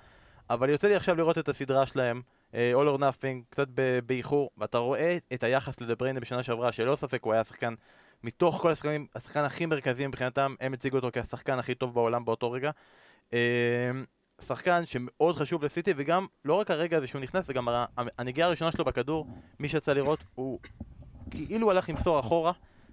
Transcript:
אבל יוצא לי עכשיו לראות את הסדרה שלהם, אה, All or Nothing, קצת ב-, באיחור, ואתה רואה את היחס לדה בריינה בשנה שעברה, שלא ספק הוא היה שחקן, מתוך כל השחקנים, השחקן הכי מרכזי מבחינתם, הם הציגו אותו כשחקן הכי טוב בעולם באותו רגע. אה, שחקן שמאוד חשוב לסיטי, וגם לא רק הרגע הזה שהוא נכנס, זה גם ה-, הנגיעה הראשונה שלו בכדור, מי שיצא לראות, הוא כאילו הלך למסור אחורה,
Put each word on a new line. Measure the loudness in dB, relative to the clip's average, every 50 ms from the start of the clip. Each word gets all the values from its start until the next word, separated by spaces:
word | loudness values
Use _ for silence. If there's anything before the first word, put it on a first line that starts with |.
| -8 -18 -20 -20 -20 -20 -20 -20 -4 -4
אבל | 0 0 2 2
יוצא | 2 2 4
לי | 4 4
עכשיו | 4 4 2 2
לראות | 2 2 2 2
את | 2 0 -2
הסדרה | -4 -4 -2 2 2 2 2
שלהם, | 2 0 0 0 0 -2 -4 -8 -14 _ _ _ _ -2
אה, | 0 2 4 4
All | 4 4 4 4
or | 4
Nothing, | 2 0 0 0 -4 -6 -6 -6 -10 _
קצת | -4 -4 -4 -2 0
ב-, | 0 2 2 2 0 0
באיחור, | 0 -2 -4 0 0 0 0 0 0 -4
ואתה | -8 -6 -2 0
רואה | 0 0 0 0 0 2 0 0 -2 -4 _ -6
את | -2 0
היחס | 2 2 0 0 -2 -8 -8
לדה | -4 -4 -2
בריינה | 0 0 -2 -2 -4
בשנה | -6 -4 -4 -4 -2
שעברה, | -2 -2 0 0 0
שלא | 0 0 0 0 0
ספק | 0 -2 -4 -4 -4 0
הוא | 2 2
היה | 2 2
שחקן, | 0 -4 -6 -6 -6 -6 -8 _ _ -20 -20 -20 _ _ _ -12
מתוך | -12 -2 2 2 2 2 2
כל | 2 0
השחקנים, | 0 0 -2 -4 -4 -4 -6 -8 -12
השחקן | -14 -14 -6 -2 -2 -2
הכי | -2 -2 -4 -2
מרכזי | -2 -2 0 0 -2 0 0 -2
מבחינתם, | -4 -4 -4 -4 -2 0 0 0 0 -2 -4
הם | -6 -6 -6
הציגו | -4 -4 -2 0
אותו | 0 0 0 -2
כשחקן | -4 -4 -4 -8 -6 -4 -2 -2 -2
הכי | -2 -4 -4
טוב | -4 -4 -2 0
בעולם | 2 2 2 2 0 0
באותו | -2 -2 -2 -2 -4
רגע. | -4 -2 -4 -4 -6 -8 -14 _ -20 -20 -20 -20 -20 _ _ _ 0
אה, | 2 2 4 4 2 2 2 2 2 0 0 -2 -4 -8 -10 _ _ _ _ _ -20
שחקן | -8 -6 -6 -2 2 2 2 2 2
שמאוד | -2 -4 -6 -6 -6 0 _ 2 2 4
חשוב | 2 -2 -2 -2 -2 -2
לסיטי, | -2 -2 -2 0 0 0
וגם | 0 0 2 2 0 0 -4 -10 _ 0
לא | 2 2
רק | 2 2 2
הרגע | 0 0 0 2 0
הזה | 0 0
שהוא | -2 -6 -8
נכנס, | -8 -4 -4 -4 -4
זה | -2 -4
גם | -2 0 0
ה-, | 0 0 -2 -2 -4
הנגיעה | -6 -6 -6 -6 -6 -6 -4 0 0 2
הראשונה | 2 2 0 -2 -2
שלו | -2 0 -2
בכדור, | 0 0 -2 -2 -2 -2 -4 -4 -8 -14 -16 -18 -20 -10 -8
מי | -6 -2
שיצא | -2 -2 0 2 2
לראות, | 2 2 0 0 -2 -4 -10 -10
הוא | -8 -6 -6 -6 -8 -12 -18 -18 -16 -16 -16 -16 -20 -20 -20 -18 -16 -14 -12
כאילו | -10 -10 -8 -4 -2 2 2 4
הלך | 4 4 2 0
למסור | -4 0 2 4 4 2
אחורה, | 2 2 2 2 2 0 -2 -2 -10 -20 _ -20 -20 -20